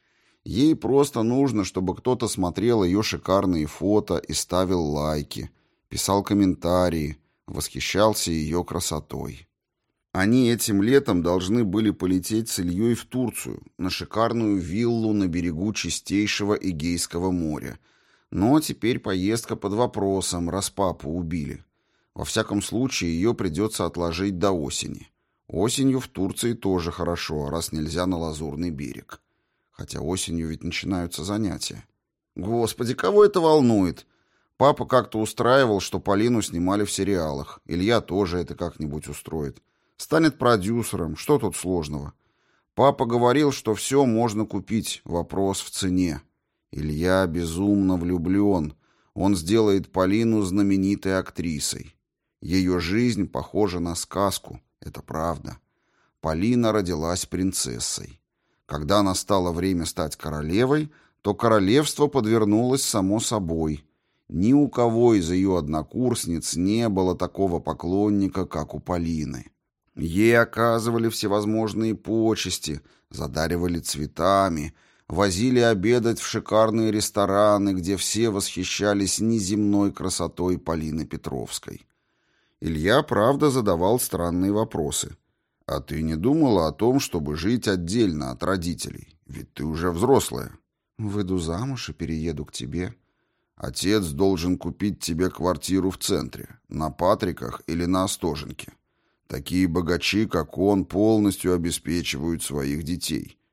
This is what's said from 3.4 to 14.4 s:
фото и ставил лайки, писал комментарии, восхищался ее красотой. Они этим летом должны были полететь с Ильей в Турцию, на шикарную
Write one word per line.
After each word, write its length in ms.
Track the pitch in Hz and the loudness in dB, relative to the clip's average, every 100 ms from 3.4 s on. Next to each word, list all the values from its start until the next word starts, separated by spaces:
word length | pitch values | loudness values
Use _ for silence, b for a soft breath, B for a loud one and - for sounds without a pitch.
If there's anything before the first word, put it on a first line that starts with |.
| 95 85 76 | 4 0 -2
фото 500 | - 92 104 101 85 | -2 0 2 2 -2
и 160 | - | -4
ставил 500 | 78 - 90 92 90 | -6 -2 0 2 0
лайки, 680 | 76 73 76 76 71 - 73 _ _ _ - | 0 -2 -2 -4 -6 -10 -12 _ _ _ -12
писал 340 | - - 101 | -6 0 0
комментарии, 920 | 98 101 95 - 85 90 90 82 76 76 _ _ - | 2 4 4 2 2 4 2 0 -4 -8 _ _ -12
восхищался 840 | 76 - 67 - 92 110 104 87 | -8 -8 -8 -2 2 2 2 -2
ее 320 | 80 76 87 | -2 -2 -2
красотой. 840 | 87 80 - 76 - 69 69 62 - _ _ _ _ _ _ 92 | -2 -4 -4 -6 -8 -10 -10 -12 -18 _ _ _ _ _ _ 0
Они 320 | 98 127 120 | 4 4 4
этим 320 | 113 - 98 | 2 2 2
летом 400 | 107 139 131 90 | 6 4 4 2
должны 440 | 85 92 90 120 98 | 2 2 2 0 2
были 260 | 104 110 | 2 0
полететь 560 | - 92 92 90 110 113 | 0 0 0 0 -4 -2
с 120 | - | -4
Ильей 340 | 87 90 113 | -2 0 0
в 100 | 113 | 0
Турцию, 580 | - 127 120 - 65 50 - - | -4 -4 -4 -4 -10 -12 -14 -8
на 120 | 92 | -6
шикарную 640 | - 87 104 113 117 | -6 -6 -2 0 0